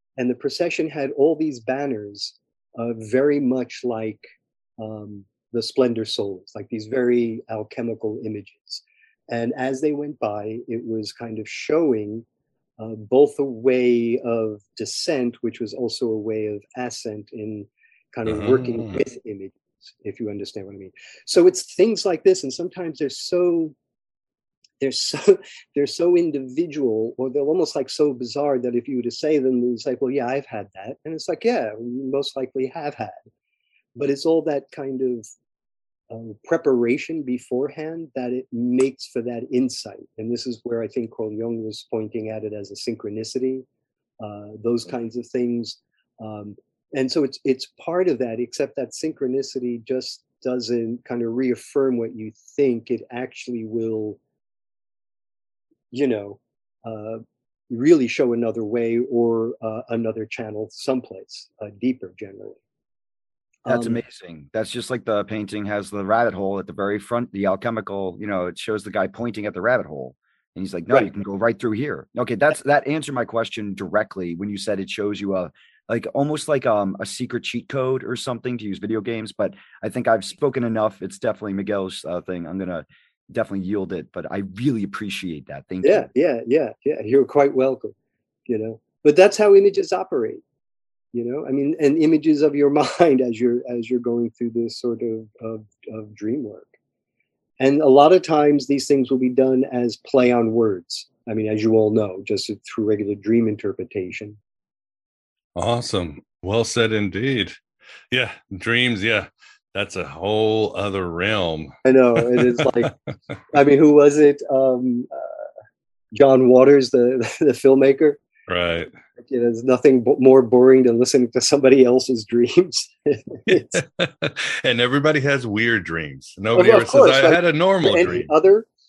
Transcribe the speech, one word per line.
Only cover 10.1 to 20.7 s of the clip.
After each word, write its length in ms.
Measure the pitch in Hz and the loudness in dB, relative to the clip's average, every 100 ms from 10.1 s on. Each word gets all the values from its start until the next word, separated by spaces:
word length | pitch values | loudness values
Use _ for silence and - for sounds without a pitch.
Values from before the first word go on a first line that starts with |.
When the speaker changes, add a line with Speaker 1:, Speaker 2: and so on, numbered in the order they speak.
| 147 | -6
Speaker 1:
by, 420 | 110 104 104 113 - | -6 -6 -8 -10 -8
it 160 | 117 | -10
was 300 | 113 110 104 | -6 -6 -8
kind 240 | - 117 110 | -12 -12 -12
of 100 | 104 | -12
showing, 800 | - - 151 160 113 104 110 120 _ _ _ _ _ | -14 -10 -4 -2 -2 -6 -12 -14 _ _ _ _ _
uh, 160 | 110 110 | -14 -14
both 420 | 104 127 147 143 | -2 2 2 2
a 60 | |
way 760 | 139 113 123 127 123 120 117 123 120 | -6 -2 0 2 2 2 0 -4 -4
of 380 | 117 110 104 _ - | -4 -4 -8 _ -12
descent, 640 | 107 - - 147 123 120 | -10 -8 -4 -2 -4 -4
which 180 | 117 107 | -8 -8
was 160 | 110 104 | -10 -6
also 320 | 120 - 120 | -8 -4 -4
a 80 | 110 | -4
way 300 | 107 110 107 | -4 -6 -6
of 160 | 104 - 127 | -8 -12 -12
ascent 540 | 123 - 117 104 101 | -10 -10 -12 -12 -14
in 360 | 110 107 107 101 _ _ _ _ | -14 -12 -12 -14 _ _ _ _
kind 160 | - 110 | -8 -6
of 120 | 107 107 | -4 0
working 300 | 131 123 113 113 | 0 0 -6 -8
Speaker 2:
Mm-hmm. 80 | 95 | -6
Speaker 1:
with 240 | - - 113 | -6 -6 -14
images, 280 | 101 196 - _ _ - _ | -14 -16 -20 _ _ -20 _
if 160 | 104 98 | -16 -10
you 120 | 110 | -10
understand 340 | 104 98 107 | -10 -12 -14
what 80 | 95 | -16